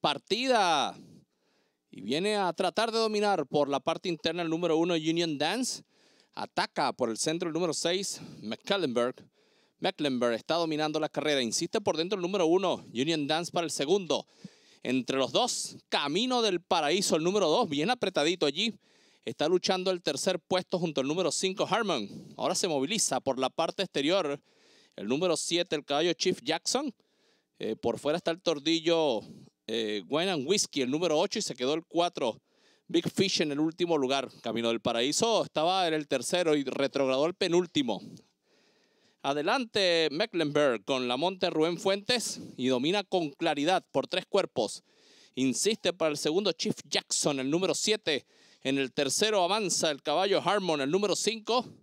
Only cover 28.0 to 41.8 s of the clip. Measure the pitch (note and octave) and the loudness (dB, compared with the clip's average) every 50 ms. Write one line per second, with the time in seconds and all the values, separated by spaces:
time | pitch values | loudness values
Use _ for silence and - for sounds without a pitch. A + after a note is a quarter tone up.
28 | - C#3+ D3+ F3+ - - E3 F3 _ E3+ E3 D3 C#3 D#3 E3 E3 D#3 D#3+ E3+ E3 | -2 -2 -2 0 -2 -4 -4 -2 _ -2 -2 0 0 0 0 2 4 2 2 4
29 | D#3+ D3 B2 G#2 F#2 - - - - - _ _ _ - A2 A#2 A2+ G#2+ G#2+ G#2 | 4 2 2 0 -2 -6 -18 -20 -20 -20 _ _ _ -4 -4 -2 -2 -2 -4 -4
30 | F#2 F2+ B2+ D3+ E3+ G3 F#3 D#3 B2 C#3+ G3 G#3 - - - C#3+ C3 B2 C3+ D#3 | -4 -2 -2 0 0 0 0 -2 0 0 2 0 0 -2 -2 -2 -2 0 0 0
31 | F3 F3 D3+ D3+ F#3 G3+ - A3+ F#3+ - C3 - B2 C3 D3+ E3 E3 _ - D#3+ | 0 2 2 2 2 2 0 -4 -6 -6 -6 -4 -2 0 0 -2 -4 _ 0 0
32 | E3+ F3 _ - D3 A#2+ G#2+ - _ _ _ _ _ _ _ _ _ _ E3 E3+ | 0 0 _ -2 -2 -2 -2 -4 _ _ _ _ _ _ _ _ _ _ 0 0
33 | - D#3+ - - F#3 F#3+ - - F3+ D3+ C#3+ C#3+ D#3 D#3+ D#3+ - F3 E3+ E3+ D3+ | 0 0 0 0 0 2 2 0 0 0 0 0 0 -2 0 -2 0 0 2 2
34 | C3+ B2+ C3+ C#3 C3 A2 - - - A#2 A2 A2+ A#2 A#2 A#2 A2+ _ B2+ A#2 A#2 | 2 2 2 0 -2 -4 -10 -10 -8 -4 -2 0 0 0 0 2 _ 0 0 2
35 | A#2+ C#3 D3+ - - A#3 A3+ F#3+ D3 - _ D#3 D3+ E3+ F#3 F#3+ F#3 E3+ D#3+ D#3 | 2 2 2 2 2 2 2 2 0 0 _ 0 2 2 2 2 2 2 0 -2
36 | D3+ - D3 C3 A#2+ - - F3+ F3+ D#3+ D3+ D3 C#3 C3 - - C3+ C3 - C#3 | -2 -2 -2 -2 -2 0 0 2 4 4 4 2 2 -2 -2 0 -2 0 2 2
37 | C#3 C3 C3 C3 D3 E3 F#3 _ G3+ F3+ E3 F3 F#3 E3+ _ D3+ C#3 A#2+ G#2+ F#2 | 2 2 4 2 2 0 0 _ 0 2 4 2 2 2 _ -2 0 0 -2 -4
38 | - - - - - _ _ _ _ _ _ _ _ _ _ _ _ _ _ _ | -6 -14 -20 -20 -20 _ _ _ _ _ _ _ _ _ _ _ _ _ _ _
39 | _ _ _ _ _ C3+ C#3+ D3 D3 F3+ A#3 C4+ B3 A3 _ G#3+ G3 F3+ E3+ E3 | _ _ _ _ _ -2 -2 0 0 0 0 0 -2 -2 _ 0 2 4 4 4
40 | D#3+ D3+ C3 D#3 G#3+ A3+ - F3 D#3 D3 D3 D3+ D3 C#3 A#2+ G#2+ - - C#3 C3 | 2 0 0 -2 -4 -2 0 -2 -2 0 2 4 4 4 2 0 0 -2 -2 -2
41 | B2+ B2 B2 C3 D#3 F3+ F#3+ F#3 G3+ F3+ E3 D#3+ D#3 E3 F3 - | 0 -2 -2 0 0 -2 -2 0 -2 0 2 2 2 2 2 0